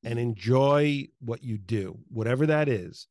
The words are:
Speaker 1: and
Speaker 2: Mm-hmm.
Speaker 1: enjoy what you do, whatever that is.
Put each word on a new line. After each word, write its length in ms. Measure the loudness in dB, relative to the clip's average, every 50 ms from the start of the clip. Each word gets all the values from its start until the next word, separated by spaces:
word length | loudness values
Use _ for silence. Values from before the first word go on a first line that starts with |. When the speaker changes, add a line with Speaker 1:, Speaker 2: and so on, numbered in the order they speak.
| -8
Speaker 1:
and 140 | -6 -4 -2
Speaker 2:
Mm-hmm. 100 | -2 -2
Speaker 1:
enjoy 800 | -4 -4 0 2 4 4 6 6 4 4 4 2 0 -2 -6 -10 _ _
what 240 | -10 -10 -10 -8 -6
you 160 | -8 -8 -8
do, 400 | -6 -4 -2 -2 -2 -4 -8 -14 -18 _
whatever 380 | -6 -4 0 0 2 2 2
that 220 | 2 2 2 2 0
is. 400 | 0 -2 -4 -8 -14 -18 -20 _